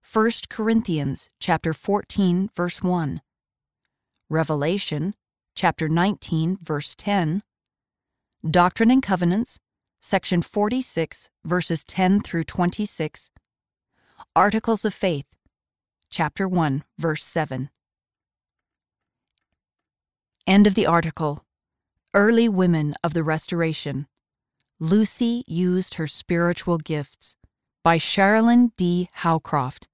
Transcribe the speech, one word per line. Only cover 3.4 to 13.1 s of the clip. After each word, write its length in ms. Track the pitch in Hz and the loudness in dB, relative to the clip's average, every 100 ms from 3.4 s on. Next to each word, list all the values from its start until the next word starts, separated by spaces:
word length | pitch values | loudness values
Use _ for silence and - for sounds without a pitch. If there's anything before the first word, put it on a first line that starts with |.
| _ _ _ _ _ _ _ _ _ | _ _ _ _ _ _ _ _ _
Revelation 880 | 156 156 151 147 202 - 147 170 - _ _ _ - | -2 0 -2 -2 -2 -4 -6 -6 -8 _ _ _ -2
chapter 320 | 175 - 160 | -2 0 -2
nineteen, 720 | 165 190 - - 160 165 190 | 0 0 -2 -4 -2 -2 -4
verse 360 | - 151 - | -6 -6 -6
ten. 480 | - - 202 160 180 _ _ _ _ _ _ _ _ _ _ | -8 -2 -2 0 -4 _ _ _ _ _ _ _ _ _ _
Doctrine 480 | 156 175 180 - 226 | 0 2 2 4 4
and 100 | 262 | 4
Covenants, 580 | 262 185 175 190 - - _ _ _ _ | 2 0 2 0 -4 -10 _ _ _ _
section 400 | - 190 - 175 | -4 -4 0 -2
forty-six, 880 | - 208 208 254 254 - 160 - - _ - | 0 -2 0 -2 -4 -6 -6 -8 -20 _ -4
verses 400 | 180 - 165 - | -4 -2 -6 -4
ten 340 | - 185 202 | 0 2 2
through 240 | - 170 | 0 -6
twenty-six. 880 | 160 - 175 - 208 - 156 | -4 -2 -2 -2 -8 -6 -8